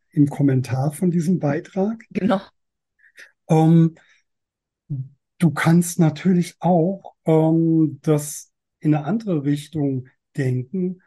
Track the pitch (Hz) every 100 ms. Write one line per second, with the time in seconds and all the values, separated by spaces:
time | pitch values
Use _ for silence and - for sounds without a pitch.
0 | _ - 143 139 143 131 127 131 147 151
1 | 185 170 160 170 147 147 - - 202 226
2 | - 208 185 196 - _ _ _ _ _
3 | _ - - _ - 160 160 165 165 160
4 | _ _ _ _ _ _ _ _ _ 135
5 | 131 _ _ _ 170 - 165 170 170 -
6 | 160 156 185 175 170 - 170 175 165 190
7 | - _ - 160 160 165 165 160 151 131
8 | 160 147 147 - - _ _ _ 156 151
9 | 147 226 220 160 139 147 - 156 143 135
10 | 131 _ _ - 131 127 123 190 180 180